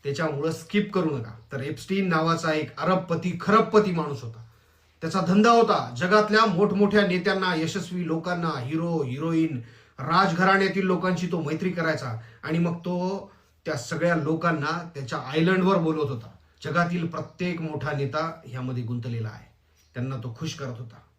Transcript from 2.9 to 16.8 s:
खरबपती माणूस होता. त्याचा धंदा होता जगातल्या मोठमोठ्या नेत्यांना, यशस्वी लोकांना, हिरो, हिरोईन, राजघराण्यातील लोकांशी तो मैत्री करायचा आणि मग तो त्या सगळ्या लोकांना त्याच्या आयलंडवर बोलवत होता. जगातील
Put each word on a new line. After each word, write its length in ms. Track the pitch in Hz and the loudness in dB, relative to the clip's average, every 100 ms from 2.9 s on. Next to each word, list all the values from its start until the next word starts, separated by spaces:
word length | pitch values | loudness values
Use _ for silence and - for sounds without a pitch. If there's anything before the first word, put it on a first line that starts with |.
| 180 - 165 180 - | 0 0 -2 -2 -4
खरबपती 500 | - 214 208 214 202 | 4 4 6 4 4
माणूस 320 | 165 151 131 | 0 -4 -6
होता. 200 | 117 - - _ _ _ _ _ | -10 -14 -20 _ _ _ _ _
त्याचा 200 | 165 185 | -4 -2
धंदा 300 | 170 196 220 | 4 6 8
होता 420 | 233 220 - - 123 | 8 6 2 0 -4
जगातल्या 480 | 180 208 208 214 226 | 4 4 6 4 4
मोठमोठ्या 640 | 175 202 196 202 208 190 | 4 2 4 4 4 4
नेत्यांना, 480 | 180 190 190 185 165 | 2 0 0 0 0
यशस्वी 520 | 165 196 - 180 165 | -2 -4 -6 -6 -2
लोकांना, 520 | 165 175 170 165 139 | -2 -2 -4 -2 -4
हिरो, 440 | 123 160 170 165 | -4 -2 0 -2
हिरोईन, 580 | 131 131 165 160 160 131 - - _ - | -2 -4 0 2 0 -2 -10 -20 _ -10
राजघराण्यातील 840 | 135 170 196 165 190 196 196 196 190 | 0 4 4 4 4 4 2 0 0
लोकांशी 420 | 180 185 175 175 | 0 0 0 -2
तो 140 | 170 | -2
मैत्री 280 | 147 156 180 | -2 -2 -2
करायचा 500 | 175 160 151 127 113 - - | -2 -2 -2 -4 -8 -12 -16
आणि 160 | 147 165 | -4 0
मग 200 | 170 170 | 0 -2
तो 520 | 180 180 180 196 - _ _ _ - | -4 -4 -2 -4 -10 _ _ _ -6
त्या 80 | |
सगळ्या 420 | 151 - 160 170 165 | -6 -6 -2 2 2
लोकांना 760 | 147 160 175 156 147 165 165 143 | 0 0 0 0 -2 -4 -8 -12
त्याच्या 240 | 135 160 | -8 -8
आयलंडवर 580 | - 156 170 185 185 190 | -4 2 4 4 4 4
बोलवत 320 | 160 156 147 | 2 0 -2
होता. 220 | 117 - - _ _ 143 | -4 -10 -20 _ _ -4
जगातील 420 | 156 | 0